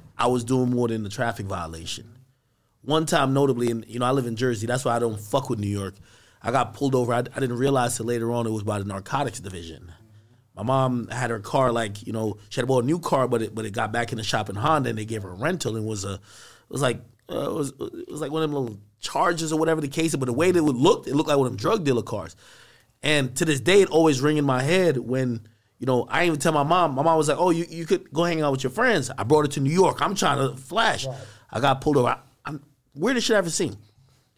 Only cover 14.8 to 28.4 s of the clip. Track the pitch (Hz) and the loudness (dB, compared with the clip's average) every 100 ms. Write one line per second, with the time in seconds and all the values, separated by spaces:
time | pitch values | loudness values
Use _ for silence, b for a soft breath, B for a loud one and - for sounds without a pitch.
14.8 | 123 110 107 110 98 90 143 180 120 110 | 0 -4 -6 -8 -8 -4 -4 -2 -2 -4
15.8 | 107 104 98 95 B B B B _ 131 | -4 -6 -8 -10 B B B B _ -2
16.8 | 135 - - _ - - 143 - 139 - | -2 -2 -10 _ -10 -6 -4 -4 -6 -8
17.8 | - 85 - 151 143 156 156 143 120 101 | -10 -10 -12 -10 -6 -2 -2 -2 -4 -8
18.8 | - _ - - 175 170 160 156 160 160 | -18 _ -6 0 2 0 -2 0 2 2
19.8 | 147 160 160 147 127 120 180 180 151 123 | -2 -2 -2 0 -2 2 4 4 2 4
20.8 | 160 240 - 139 156 143 127 107 147 220 | 4 4 0 -2 2 2 2 0 0 0
21.8 | 143 120 - 104 82 - b b b b | 2 0 -2 -8 -10 -16 b b b b
22.8 | b _ 143 151 131 - 165 139 110 196 | b _ 0 0 0 -2 0 2 4 6
23.8 | 185 156 160 131 147 151 143 127 139 185 | 6 6 4 4 2 2 2 2 2 4
24.8 | 180 135 113 127 127 113 b b b _ | 4 2 -2 -2 -2 -4 b b b _
25.8 | 127 127 - 147 175 151 165 151 143 180 | 0 0 0 0 2 2 2 2 4 4
26.8 | 170 131 160 160 151 139 180 175 170 165 | 4 2 4 4 4 2 2 2 -2 -8
27.8 | 165 196 - 143 170 160 | -2 -2 0 -2 0 2